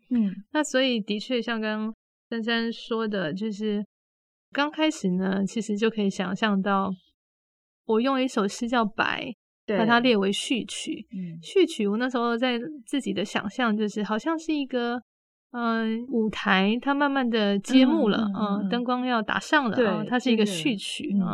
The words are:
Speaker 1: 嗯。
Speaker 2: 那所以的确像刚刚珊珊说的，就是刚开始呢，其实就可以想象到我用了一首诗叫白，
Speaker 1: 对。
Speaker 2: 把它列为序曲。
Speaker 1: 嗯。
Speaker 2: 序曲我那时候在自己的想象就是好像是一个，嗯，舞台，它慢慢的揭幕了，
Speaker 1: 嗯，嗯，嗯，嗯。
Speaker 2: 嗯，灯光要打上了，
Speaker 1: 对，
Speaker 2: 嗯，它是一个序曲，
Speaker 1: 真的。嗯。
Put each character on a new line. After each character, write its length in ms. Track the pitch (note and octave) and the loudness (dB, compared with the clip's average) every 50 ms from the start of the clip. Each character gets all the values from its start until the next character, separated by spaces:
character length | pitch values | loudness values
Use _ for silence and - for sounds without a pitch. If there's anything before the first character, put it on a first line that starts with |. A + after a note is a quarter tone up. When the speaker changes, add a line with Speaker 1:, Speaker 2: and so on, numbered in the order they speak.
| _ - | _ -2
Speaker 1:
嗯。 220 | B3+ A#3+ G#3+ G3 E3+ F#3+ - _ - | 0 0 2 0 -2 -6 -10 _ -2
Speaker 2:
那 100 | D4+ D4 | -2 -2
所 180 | - - B3+ | 0 0 2
以 200 | C4 C4 B3 A3+ | 2 2 0 0
的 180 | G3+ - G#3 G#3+ | -2 -2 -4 -4
确 220 | - - C4 A#3+ | -4 -2 -2 -2
像 180 | A3+ A#3 A#3 A3 | -2 -2 -4 -2
刚 200 | A3 G#3+ G#3+ G#3+ | -2 -2 -4 -4
刚 140 | G#3+ A3 - - _ _ _ _ _ - | -4 -6 -8 -10 _ _ _ _ _ -8
珊 120 | A#3 A#3 | -6 -4
珊 300 | A3 A#3 A#3 A#3 A3+ A#3 | -2 0 0 0 0 -2
说 340 | A3 - - - A#3 A3 A3+ | -4 -6 -6 -4 -2 -2 -2
的， 280 | G#3+ G#3 G3 F3+ D3+ C#3+ | -2 -2 -2 -2 -2 -2
就 180 | F#3+ G#3+ A3 | -4 -4 -4
是 320 | G#3 F#3+ G#3+ G#3+ G#3 G#3 G#3 - _ _ _ _ _ _ _ _ _ _ _ _ | -4 -4 -2 -2 -2 -2 -4 -6 _ _ _ _ _ _ _ _ _ _ _ _
刚 200 | - C#4 C#4+ D4+ | -4 -2 -2 -2
开 180 | D4+ - D#4 D#4 | 0 0 0 0
始 220 | D4+ - - F#3+ | 0 0 0 0
呢， 340 | F3+ F#3 F#3+ F#3+ G3 G3 G3 | 0 0 0 0 0 0 0
其 160 | F#3 - A3+ | -2 -2 -4
实 160 | G3+ - G#3 G3+ | -4 -4 -2 0
就 120 | A3+ A3+ | 0 0
可 120 | A3+ G#3+ | 0 0
以 80 | G3+ G3 | 0 0
想 260 | F#3+ - F#3 F#3 G3 | 0 -2 -4 -4 -2
象 240 | - A#3 G#3+ G3+ G3 | -2 0 0 2 2
到 300 | F#3+ G3+ G3 G3 G3 G3 F#3+ - _ _ _ _ _ _ _ _ _ _ _ _ _ _ _ _ _ | 2 2 2 0 0 -2 -4 -8 _ _ _ _ _ _ _ _ _ _ _ _ _ _ _ _ _
我 160 | - A3 A3 | 0 2 2
用 140 | A#3+ C4+ C4+ | 2 2 2
了 80 | C4 C4 | 2 0
一 40 | C4 | 0
首 200 | - A#3 F#3+ G3+ | 2 0 0 0
诗 200 | - - B3 A3+ | -2 -4 -4 0
叫 160 | B3+ A#3+ A3+ | 2 2 0
白， 480 | G3+ - - - - - - - - A#3 - _ _ _ _ _ | 0 0 -2 -2 0 -2 -4 -6 -10 -12 -14 _ _ _ _ _
Speaker 1:
对。 120 | - G#3+ A3+ | -2 0 2
Speaker 2:
把 80 | A3+ | 4
它 140 | A3 A#3 A#3+ | 4 4 6
列 160 | A#3+ C4 A#3 | 6 6 4
为 160 | G3+ G3 G3 | 4 4 2
序 320 | G3+ - - - C#4 A3 - | 0 -2 -2 -2 -2 -2 -2
曲。 400 | - - - - E4+ D#4 - G#3+ - | -4 -8 -8 -8 -8 -8 -8 -10 -10
Speaker 1:
嗯。 260 | A#3 F#3+ F3+ F3 E3 E3 | -10 -8 -8 -8 -10 -12
Speaker 2:
序 240 | E3+ - - G4 F4 | -10 0 2 4 4
曲 200 | E4 - - G#3+ | 4 2 0 0
我 120 | G3+ G3+ A3 | 0 0 0
那 120 | B3 B3+ | 0 -2
时 80 | B3 B3 | 0 0
候 200 | A#3 A#3 A#3 A3+ | 0 0 0 0
在 220 | B3+ B3+ B3 A#3 A#3+ D#4 D4+ C#4+ A3+ | 0 0 0 -2 -4 -8 -10 -14 -8
自 160 | - - C#4 | -4 -4 -2
己 100 | - G#3 G3 | -2 -2 -2
的 120 | G3+ G#3 | -2 -2
想 220 | - - G#3 - G#3 | -2 -2 -4 -4 -4
象 260 | - - B3 A3+ G#3 | -2 0 0 0 2
就 120 | G#3+ G#3+ G#3 | 0 0 -2
是 140 | - G#3+ G#3 | -2 -4 -4
好 140 | G3+ G#3+ A3 | -2 -2 -2
像 220 | - D#4 E4 D#4+ | -2 -2 -2 -2
是 140 | D#4+ D#4+ D#4 | -2 -2 -2
一 120 | D4 C#4 | -2 -2
个， 360 | B3+ B3+ B3 A#3+ A#3+ A#3+ B3 - _ _ _ _ _ _ _ _ _ | -4 -4 -4 -2 -2 -4 -6 -8 _ _ _ _ _ _ _ _ _
嗯， 540 | - A#3+ A#3+ A3+ A3+ A3+ A3+ A3 A3 A3+ A#3+ C4+ | -8 -4 -2 -2 0 0 0 -2 -2 -4 -4 -2
舞 220 | C4 A3+ A3 A3 | 0 0 0 0
台， 480 | - - - G#3 G3 F#3 F#3+ G3+ A3 B3 | -2 -2 0 2 4 4 4 4 2 0
它 120 | - C#4 C#4 | 0 0 0
慢 180 | C#4 D4 C#4+ | 2 2 2
慢 180 | C#4 C#4 B3+ A#3+ | 2 0 0 0
的 300 | A3+ A3+ G#3 G3+ G3+ G3+ | 2 2 2 2 0 0
揭 260 | G3+ - B3+ C4 C4 | 0 4 6 6 6
幕 220 | C4+ D#4+ D#4+ C4+ G#3 | 6 6 4 4 4
了， 120 | - - | 2 2
Speaker 1:
嗯， 140 | A3 G3+ G3 | 0 -2 -2
嗯， 20 | |
嗯， 260 | F#3+ A3 G3+ G3+ G#3 | -2 -2 0 0 0
嗯。 60 | G3+ F#3+ | 0 0
Speaker 2:
嗯， 20 | |
灯 140 | A#3 A#3+ B3 | -2 -2 0
光 220 | A#3+ B3 B3 B3 | -2 -2 -2 0
要 160 | B3+ B3 A3+ | 0 0 0
打 160 | G#3 - - - | 0 -2 -2 -4
上 320 | - - - D4+ C4+ A#3 | 0 2 2 2 2 2
了， 60 | F3+ | 2
Speaker 1:
对， 100 | C4 A#3+ | 2 2
Speaker 2:
嗯， 200 | G#3 F#3 G#3+ G#3+ - | 2 2 0 -2 -2
它 100 | A#3+ B3+ | -2 0
是 140 | - C4 | 2 4
一 60 | A#3 A3 | 4 4
个 80 | G#3+ | 4
序 300 | G#3 F#3+ E3 - D4+ A3+ F#3+ | 2 0 0 -2 -2 -2 -2
曲， 320 | - - - - - - | -4 -8 -8 -8 -4 -2
Speaker 1:
真 100 | G3 G3+ | 0 0
的。 60 | F#3 | 2
嗯。 40 | E3+ | 0